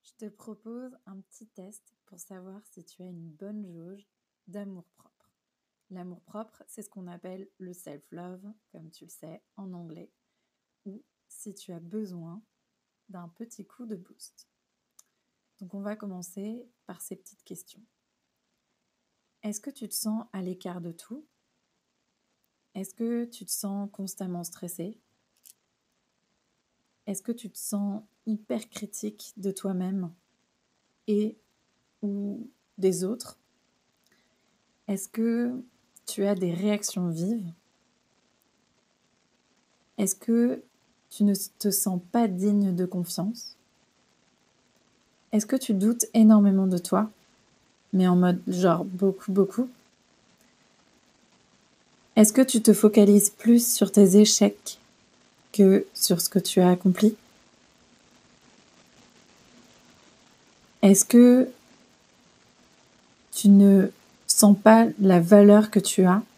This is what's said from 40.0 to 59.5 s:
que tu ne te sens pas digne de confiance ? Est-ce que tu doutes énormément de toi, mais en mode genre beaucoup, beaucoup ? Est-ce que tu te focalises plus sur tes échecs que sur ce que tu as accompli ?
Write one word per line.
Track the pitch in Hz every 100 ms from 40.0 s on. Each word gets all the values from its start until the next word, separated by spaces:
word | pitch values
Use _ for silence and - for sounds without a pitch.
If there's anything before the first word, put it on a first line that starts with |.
| 196
que | - - 233 240 262 - _ _ _ _
tu | -
ne | 208 190 - _
te | 208
sens | 185 - 180 -
pas | 240 226
digne | 180 202 208 196
de | 175 180
confiance ? | 185 175 - 190 240 - _ _ _ _ _ _ _ _ _ _ _ _ _ _ _ _ _ _
Est-ce | 214
que | - 269
tu | 262
doutes | 202 208 240 -
énormément | 240 220 214 202 190 190
de | 180
toi, | 175 190 220 _ _ _ _ _ _ _ _
mais | 190 185
en | 180
mode | 180 180 -
genre | 180 185 170 190
beaucoup, | 180 196 196 -
beaucoup ? | 190 196 - 254 - _ _ _ _ _ _ _ _ _ _ _ _ _ _ _ _ _ _ _ _ _ _ _ -
Est-ce | 214
que | -
tu | 262 226
te | 220
focalises | 208 214 208 202 202 202
plus | _ 226 240 233
sur | - 196
tes | 208 196 190
échecs | 214 - 208 - - - _ _ _ _ _ _ _
que | - 196 196 -
sur | - - 170
ce | -
que | 190
tu | 180 -
as | 180
accompli ? | 180 190 180 214 226 _ _ _ _ _ _ _ _ _ _ _ _ _ _ _ _ _ _ _ _ _ _ _